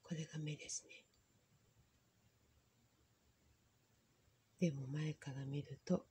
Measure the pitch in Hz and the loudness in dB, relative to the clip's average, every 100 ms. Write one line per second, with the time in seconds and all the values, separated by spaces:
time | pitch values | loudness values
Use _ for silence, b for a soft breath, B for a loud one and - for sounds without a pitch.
0 | - 160 160 156 151 147 - - - - | -2 -4 -2 -2 -2 -2 -4 -6 -6 -18
1 | - - - - - - - - - - | -20 -20 -20 -20 -20 -20 -20 -20 -20 -20
2 | - - - - - - - - - - | -20 -20 -20 -20 -20 -20 -20 -20 -20 -20
3 | - - - - - - - - _ - | -20 -20 -20 -20 -20 -20 -20 -20 _ -20
4 | - - - - - - 175 139 131 147 | -20 -20 -20 -20 -20 4 4 4 -2 0
5 | 156 151 143 135 135 143 143 139 - 180 | 0 -2 -6 -4 -2 -2 -4 -10 2 2
6 | - | 2